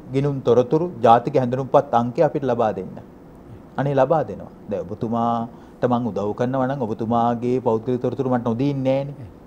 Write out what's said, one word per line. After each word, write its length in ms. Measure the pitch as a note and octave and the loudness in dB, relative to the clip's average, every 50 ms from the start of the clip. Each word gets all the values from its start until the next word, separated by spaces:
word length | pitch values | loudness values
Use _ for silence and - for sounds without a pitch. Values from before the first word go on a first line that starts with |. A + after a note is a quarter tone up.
| - B2 B2+ | -14 -4 -2
ගිණුම් 280 | C3+ C#3 C#3+ C#3 C3+ | -2 0 0 -2 0
තොරතුරු, 500 | B2 B2+ A#2 A#2+ B2 B2 - D#3 E3+ F3+ E3 A#2+ | 2 4 4 4 4 4 2 0 0 -2 -2 2
ජාතික 340 | A2+ A#2 A#2 B2 B2 C3 C#3 | 6 6 6 6 4 2 0
හැඳුනුම්පත් 580 | C#3 B2+ A#2+ B2 B2+ C#3 A#2+ - D3 B2+ - - | 2 2 2 0 -4 -2 2 4 2 4 4 2
අංකය 280 | A#2 A#2+ A#2+ A#2+ - | 0 0 0 2 2
අපිට 220 | D#3+ C#3+ - D#3 C#3 | 2 2 2 -2 -2
ලබා 280 | B2+ A#2+ A2+ A#2 G#2+ | 0 0 2 0 0
දෙන්න." 280 | G2 F#2+ F#2 - - - - - - - - - - - - - - - - - - | -2 -4 -8 -10 -12 -16 -18 -20 -20 -20 -20 -20 -20 -20 -20 -20 -20 -20 -20 -10 -6
අනේ 180 | - C3 C#3+ C#3+ | -4 -2 0 2
ලබා 280 | C3+ C3 C3 E3+ D#3 C3 | 2 4 4 2 2 0
දෙනවා. 240 | G#2 F#2+ E2+ F2 - - - - - | -2 -8 -12 -14 -16 -18 -18 -10 -6
දැන් 120 | G#2+ F2+ | -6 -6
ඔබතුමාට 1040 | F2 F2 G#2+ - A#2+ A2 A#2 A#2 A#2 A#2 A#2+ A#2 A#2 A#2 - - - - - - - B2 | -6 -8 -8 -6 -4 -4 -2 0 0 0 0 -2 -4 -8 -12 -18 -20 -20 -6 -2 0 0
මං 180 | B2 A#2+ B2 | 0 0 -2
උදව් 260 | A#2 F#2 G2 G2+ G#2 G#2 | -2 -4 -2 -4 -4 -2
කරනවා 340 | - B2 B2 B2+ C3+ B2+ | -2 -2 -2 0 -2 -2
නම් 140 | B2+ C#3 C#3+ | -2 -2 -4
ඔබතුමාගේ 800 | B2+ G#2 A2+ - A#2+ G#2+ A#2+ A#2 A#2 A#2+ A#2+ A#2 A#2+ B2 B2+ B2+ | -4 -4 -4 -4 -2 0 0 2 2 2 0 -2 -2 -2 -2 0
පෞද්ගලික 420 | B2 B2 A2+ A2+ A2 B2+ B2+ A#2+ | 0 0 0 0 0 -2 -4 -2
තොරතුරු 280 | B2 B2+ A#2+ - C3 B2+ | -2 -4 -4 -2 -2 0
මට 160 | B2+ B2 A#2 | -2 0 0
නොදී 240 | A#2+ A2+ A#2 C#3 C#3+ | -2 -2 0 0 -2
ඉන්නේ 340 | C#3 C3+ C3 C3 C3 C3+ C#3 | -2 -2 0 0 0 0 -2
නෑනේ. 240 | C#3 - - A#2 - - - - | -6 -10 -14 -16 -18 -20 -20 -20